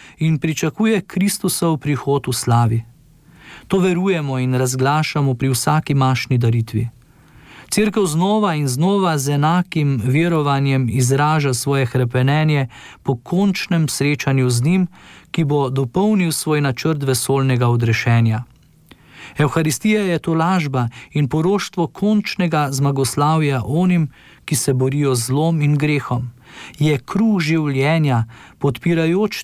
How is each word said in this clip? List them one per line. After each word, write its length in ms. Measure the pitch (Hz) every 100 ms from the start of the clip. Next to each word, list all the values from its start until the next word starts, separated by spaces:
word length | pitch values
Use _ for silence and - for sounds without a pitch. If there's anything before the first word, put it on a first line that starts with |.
| - -
in 220 | 160 147
pričakuje 600 | 160 151 160 - 220 202
Kristusov 760 | - 180 196 - 180 - 170 156
prihod 500 | 143 135 139 139 127
v 60 |
slavi. 500 | 117 - 117 113 113 - - - - - - - - -
To 120 | 196
verujemo 600 | 185 175 196 170 143 131
in 160 | 127 127
razglašamo 760 | 127 127 139 156 156 151 139
pri 160 | 123 135
vsaki 440 | 123 151 156 -
mašni 440 | 139 131 127 - 123
daritvi. 520 | 117 117 113 107 117 - - - - - - - -
Cerkev 320 | 208 214 214 185
znova 480 | 160 190 214 202 151
in 120 | 139
znova 500 | 127 180 202 180 151
z 120 | 135
enakim 680 | 143 151 180 175 160 143 131 123
verovanjem 840 | 147 175 160 143 139 139 135 120
izraža 640 | 131 123 139 151 156 143
svoje 320 | 123 139 139 123
hrepenenje 840 | 127 123 127 135 151 156 147 127 - - -
po 120 | - 120
končnem 720 | - 175 202 180 - 170 151
srečanju 600 | - 143 147 139 135 127
z 140 | 120
njim, 240 | 147 185 180 - - - -
ki 120 | -
bo 260 | 143 147 135
dopolnil 600 | 135 123 185 208 202 170
svoj 300 | - 156 151
načrt 420 | 139 123 160 151
vesoljnega 640 | 135 127 - 135 135 123 120
odrešenja. 760 | 120 117 110 120 117 113 110 - _ _ _ - - - - - -
Evharistija 640 | 147 165 156 - 214 214
je 160 | 190 165
tolažba 680 | 170 160 165 185 147 131 120 - -
in 180 | 151 135
poroštvo 580 | 156 175 202 - 185 160
končnega 800 | - 208 214 - - 175 156 143
zmagoslavja 920 | 135 139 135 131 147 147 160 143 131 117
onim, 460 | 156 185 175 147 - - - -
ki 100 | 160
se 180 | -
borijo 420 | 127 131 143 143 123
z 100 | 117
zlom 360 | 139 165 160
in 160 | 147 147
grehom. 520 | 151 143 - 120 123 - - - - -
Je 200 | 151 143
kruh 420 | - 196 226 196
življenja, 840 | 151 160 147 135 143 165 147 117 113 - - -
podpirajoč 840 | 143 123 170 165 165 185 208 -